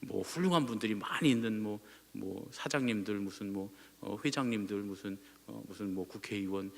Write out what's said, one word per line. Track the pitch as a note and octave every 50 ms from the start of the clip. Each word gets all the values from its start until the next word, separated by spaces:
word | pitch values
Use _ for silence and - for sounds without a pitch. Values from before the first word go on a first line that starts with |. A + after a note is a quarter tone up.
뭐 | - - G2 F#2+
훌륭한 | F#2+ - - E3 F#3 F#3+ F3 D#3+ C3+
분들이 | A#2+ A2+ G#2 A#2 G#2+ G#2+
많이 | G2+ F2 - - - B2+ C3
있는 | A#2+ A#2 A2+ A2 A2 G#2+
뭐, | G#2+ G#2 G#2 G#2+ - - - - - -
뭐 | - - - F#2+ G2 G2 - -
사장님들, | - - - C3+ D3+ C#3 B2+ A#2+ A2 G#2 F#2+ G#2+ G#2 G2+
무슨 | G2+ G2 - - G#2 G2
뭐, | G2 G2 G2 G#2 - - - - - -
어, | - G2 G#2 A2 -
회장님들, | D3 C#3 C#3+ C3 A#2+ A2+ G#2 G2+ F#2+ G#2 G2+
무슨, | G2+ G2+ F#2+ - - G2 G2 - - - - - -
어, | A2 A2+ A2+ A2
무슨 | - F#2+ - G#2 G2
뭐 | F#2+ F#2 F2+ -
국회의원 | - G2+ - - A2 G2+ G2 F#2+ G2 G2 F#2+ G2 -